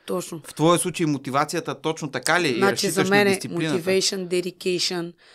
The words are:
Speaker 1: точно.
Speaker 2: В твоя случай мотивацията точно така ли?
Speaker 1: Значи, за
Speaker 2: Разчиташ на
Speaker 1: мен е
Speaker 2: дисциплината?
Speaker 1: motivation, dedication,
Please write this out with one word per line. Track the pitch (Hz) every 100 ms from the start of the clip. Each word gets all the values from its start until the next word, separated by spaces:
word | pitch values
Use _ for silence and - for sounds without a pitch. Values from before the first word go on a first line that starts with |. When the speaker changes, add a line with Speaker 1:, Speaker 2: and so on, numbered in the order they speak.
| -
Speaker 1:
точно. | 185 - 165 -
Speaker 2:
В |
твоя | - 156 170
случай | 185 160 160
мотивацията | 143 131 135 147 170 151 131
точно | 160 160 147
така | - - 170
ли? | 165
Speaker 1:
Значи, | 120
за | 196
Speaker 2:
Разчиташ | 190 196 185 185
на | 202
Speaker 1:
мен | 202
е |
Speaker 2:
дисциплината? | 190 - 170 160 151
Speaker 1:
motivation, | 170 190 185 196 180
dedication, | 180 180 - 190 180 - 180 170 - -